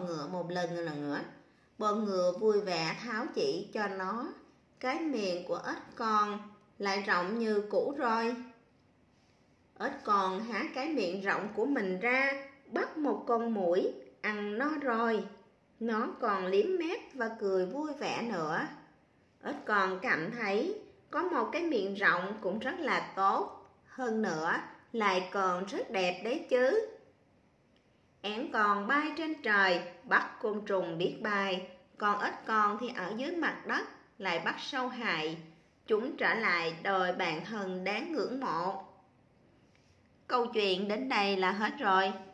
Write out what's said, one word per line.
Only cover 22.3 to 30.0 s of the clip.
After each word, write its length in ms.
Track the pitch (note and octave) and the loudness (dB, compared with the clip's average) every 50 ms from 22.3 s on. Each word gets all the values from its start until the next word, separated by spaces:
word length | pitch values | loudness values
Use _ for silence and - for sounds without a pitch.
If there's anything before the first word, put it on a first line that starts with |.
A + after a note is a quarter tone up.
| G#3+ - | -6 -4
cũng 180 | - F#3+ F#3 A3 | -2 -2 -2 -2
rất 220 | A3 C4 E4+ F#4 | -2 -4 -4 -2
là 320 | E4 B3 G3 F3 - - - | 0 0 0 0 -2 -4 -2
tốt. 500 | - G3 G3 G#3+ C4 G4 - - - - - - _ _ | 4 4 4 4 4 0 -4 -8 -16 -20 -20 -20 _ _
Hơn 360 | _ - - C4 A#3+ A3 A3 A3 | _ -8 -4 -2 -2 0 0 0
nữa, 320 | F#3+ E3 D#3 D#3+ E3+ G3+ C#4 - - - - - _ - | 0 0 0 0 0 0 -2 -2 -8 -16 -20 -20 _ -4
lại 360 | A#3 G#3+ G3+ F#3 F#3 F#3 - - | 0 2 2 2 2 0 -2 -2
còn 320 | G3+ G3 F#3 F3+ F3+ F#3+ | 0 2 2 2 0 -2
rất 240 | G3 A#3+ E4+ - - | -4 -4 -6 -6 -2
đẹp 320 | A#3 F#3+ F3+ F3+ F3+ - - | -2 0 0 0 0 -2 -2
đấy 220 | A3+ C4 E4 - - | -2 -2 -2 0 2
chứ. 400 | B3+ B3 B3+ C4 F4+ A4 A4+ - - - - - _ _ _ _ _ _ _ _ _ _ _ _ _ _ _ _ _ _ _ _ _ _ - | 4 4 4 6 4 2 0 0 -8 -16 -20 -20 _ _ _ _ _ _ _ _ _ _ _ _ _ _ _ _ _ _ _ _ _ _ -8
Én 300 | G3+ G#3+ A3 C#4 D#4+ - | -6 -4 -4 -4 -2 0
con 340 | A3+ G#3+ G#3 G3+ G3+ G3+ | 2 4 4 4 2 2
bay 260 | G#3+ C#4 D4 D4+ D4+ D4+ | 2 2 2 2 0 -2
trên 260 | D#4+ D#4+ D#4+ D#4 - - | -4 -4 -4 -4 -4 0
trời, 380 | A3+ G#3 G3+ G3 F#3+ F3+ E3+ F3 - - - | 2 4 6 6 6 4 2 0 -4 -12 -14